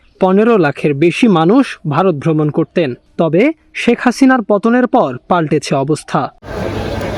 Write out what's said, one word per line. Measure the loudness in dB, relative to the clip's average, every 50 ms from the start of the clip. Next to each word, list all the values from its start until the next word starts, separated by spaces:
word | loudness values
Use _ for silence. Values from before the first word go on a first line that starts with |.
| _ _ _ _
পনেরো | 0 2 2 2 4 4 2 2
লাখের | 2 0 -2 -2 -2 -2 0
বেশি | 2 0 0 2 2 2 4
মানুষ | 4 4 4 4 4 2 2 0 -4 -8 -6 -4
ভারত | -2 0 0 0 -2 0 -2
ভ্রমণ | -2 0 0 0 0
করতেন। | -2 -2 -4 -2 _ -2 -2 -2 -4 -10 _ _ _ -4
তবে | -2 0 2 2 2 2 0 -4 _ _ _
শেখ | -4 -2 0 0 0 0
হাসিনার | -2 2 2 4 4 4 2 0 0
পতনের | -2 0 2 0 2 2 0
পর | 2 2 0 0 0 -4 -8 -4 -2
পাল্টেছে | -2 0 0 0 -2 -2 -2 -2 -2
অবস্থা। | -2 -2 -2 -4 -4 -4 -4 -4 -4 -4 -6 -8 _ -16 -12 -10 -8 -8 -6 -6 -6 -6 -6 -6 -6 -8 -8 -6